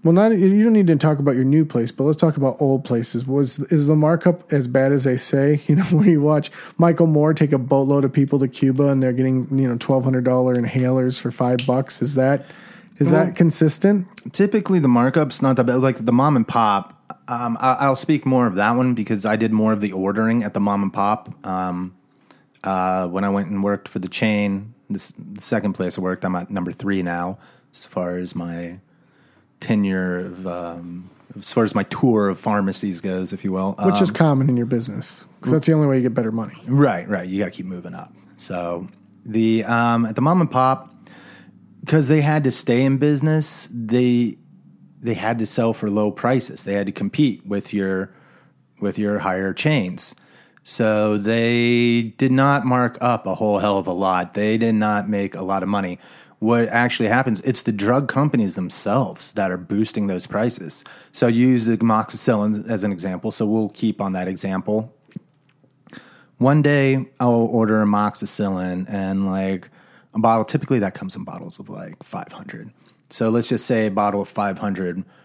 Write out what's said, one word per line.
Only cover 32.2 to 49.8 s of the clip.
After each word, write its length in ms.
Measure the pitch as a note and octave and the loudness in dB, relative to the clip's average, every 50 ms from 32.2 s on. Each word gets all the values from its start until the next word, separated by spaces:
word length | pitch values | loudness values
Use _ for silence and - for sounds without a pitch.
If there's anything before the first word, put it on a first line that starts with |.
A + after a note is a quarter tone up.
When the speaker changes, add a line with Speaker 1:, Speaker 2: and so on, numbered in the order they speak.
| G2+ G2 | 2 0
Speaker 2:
of 100 | F#2 - | 0 -2
pharmacies 600 | - A#2 G#2 G#2 G2 G2 F#2 - - G2+ F2+ E2+ | -2 -2 0 0 0 -2 -4 -4 -6 -6 -6 -6
goes, 320 | - G2 F#2 F#2 F#2 F2 | -6 -6 -4 -4 -6 -8
if 120 | G2+ F#2 - | -10 -6 -6
you 80 | G2 | -4
will. 220 | F#2 F#2 F#2+ F#2+ F#2+ - - | -4 -2 -4 -4 -4 0 0
Speaker 1:
Which 160 | G2 G2 G#2 | 0 2 2
is 60 | F#3+ - | 2 0
Speaker 2:
Um, 40 | G#2 | 2
Speaker 1:
common 320 | - E3 D#3 C#3+ C3+ C3 C#3 | 2 2 2 4 2 2 2
in 80 | B2 | 2
your 100 | A#2+ A#2+ | 0 0
business, 580 | A2+ B2+ A#2 A2+ B2+ G2+ - - - - - - _ _ _ | -2 -2 -4 -4 -6 -10 -10 -10 -12 -14 -16 -18 _ _ _
'cause 120 | - - | -2 0
that's 140 | D#3 D#3 - - | 0 2 4 4
the 40 | |
only 140 | D#3+ D#3 D3+ | 4 4 4
way 100 | C#3 C3+ | 2 2
you 60 | C3 | 2
get 120 | B2 B2+ A2+ | 0 0 0
better 180 | B2 A#2 A2+ | 0 -2 -2
money. 220 | A2 A2+ A2 G2 - - - | -4 -4 -6 -8 -12 -16 -6
Speaker 2:
Right, 420 | A#2 C3 C#3+ C#3+ C3 G2 F2+ F2 F#2+ | 0 4 4 4 4 2 -2 -4 -4
right. 200 | G#2 F#2 F2 F2+ | -4 -4 -4 -4
You 100 | F#2+ G2 | -4 -4
gotta 140 | G2+ E2+ | -4 -4
keep 140 | - - F2+ | -6 -10 -12
moving 280 | F#2 F#2 F2+ F2 F2 F2 | -12 -12 -12 -12 -14 -14
up. 180 | F2 F2+ - - - - - - | -16 -16 -18 -20 -20 -20 -20 -20
So 520 | - - - F#2+ F2 F2 F2 F2 F2 F2 - - _ _ _ _ - - | -18 -12 -8 -8 -6 -6 -6 -6 -8 -8 -12 -16 _ _ _ _ -20 -16
the, 400 | A#2+ G#2 A2+ A2+ A2+ A2+ A2+ G#2+ | -4 0 2 2 4 2 2 0
um, 400 | A#2 A#2 A#2 A#2+ A#2+ A#2+ A#2 A#2 | 0 0 2 2 2 2 2 0
at 120 | A2 A2 | -2 -2
the 40 | - | 0
mom 200 | C3 D3+ F3+ F#3 | 2 2 4 4
and 100 | E3+ - | 2 2
pop, 420 | - B2+ C3 C3 C3 - - - - - - - - - - - - - - - _ - - _ - - - | 2 2 2 2 2 0 -4 -20 -20 -20 -20 -20 -20 -20 -20 -20 -20 -20 -20 -20 _ -20 -20 _ -20 -18 -4
'cause 220 | - D#3 D#3 D3 B2+ | 0 2 2 4 4
they 140 | D#3 D#3 | 2 2
had 200 | C#3+ D3+ D3+ D3+ C#3+ | 4 2 2 2 0
to 60 | C3 | 0
stay 320 | B2 - - - A#2 A#2+ C3+ | -2 -2 -2 0 2 2 2
in 140 | C3+ C3+ C3 | 2 2 2
business, 680 | C#3+ D3 D3 C#3 C#3 D#3 D#3 D#3 D3 - - - - - | 2 2 2 2 2 2 2 0 0 -2 -8 -10 -10 -10
they, 640 | - A#2+ A2+ G#2+ A#2+ B2 B2+ B2 B2 A#2+ A#2+ G#2+ - - _ - - - _ - - _ - - _ - | -10 -10 -4 0 0 2 2 4 2 2 0 0 -4 -8 _ -20 -20 -20 _ -20 -20 _ -20 -20 _ -10
they 140 | - A#2 A2+ | -6 -6 -6
had 240 | E2+ G2 A2 A#2 A#2 | -2 -2 -2 -2 -2
to 80 | A2 | -4
sell 260 | G#2 - - A#2 A2+ | -4 -2 0 0 0
for 160 | A2 - - G#2+ | 0 -2 -4 -2
low 220 | G2+ G#2+ G#2+ G#2 | 0 0 0 0
prices. 540 | G2+ - - B2 C3 C3 - - - - - | -2 -2 -2 0 0 0 -2 -6 -12 -12 -8
They 100 | G2 G2 | -6 -4
had 120 | G2+ G2+ | -4 -4
to 60 | G2 | -4
compete 540 | - - G2 G2 - - D3+ C3 G2+ - _ | -6 -6 -6 -4 0 0 0 0 0 -4 _
with 260 | F#2+ G2+ G2+ - - | -6 -6 -6 -6 -4
your, 380 | - G#2 G2 F#2+ F#2+ F#2 F#2+ - - _ _ _ _ _ _ _ _ _ _ _ _ _ | -4 -4 -2 -2 -2 -4 -6 -8 -12 _ _ _ _ _ _ _ _ _ _ _ _ _
with 180 | G2+ G2+ F#2 - | -6 -4 -4 -2
your 220 | G#2 G#2 G#2 G2+ | -2 -2 -2 -2
higher 320 | - F#2+ F#2 F#2 F#2+ F#2+ | -2 -2 -2 -2 -4 -4
chains. 640 | F#2 - - D3+ D#3 C3+ | -4 -2 -2 0 0 0